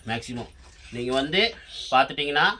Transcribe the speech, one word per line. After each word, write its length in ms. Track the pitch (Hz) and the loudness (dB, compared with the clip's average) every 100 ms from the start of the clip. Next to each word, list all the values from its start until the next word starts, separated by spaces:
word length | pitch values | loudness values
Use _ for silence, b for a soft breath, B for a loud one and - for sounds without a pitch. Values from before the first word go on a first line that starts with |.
| - | -6
மேக்ஸிமம். 400 | 117 - 120 110 - - - - | -6 -6 -10 -12 -16 -20 -20 -14
நீங்க 180 | 120 123 131 | -8 -2 0
வந்து 220 | 147 185 233 - - - - | 0 2 0 -2 -16 -14 2
பார்த்துட்டிங்கன்னா, 540 | 131 139 170 143 143 185 214 | 4 4 0 -2 2 2 2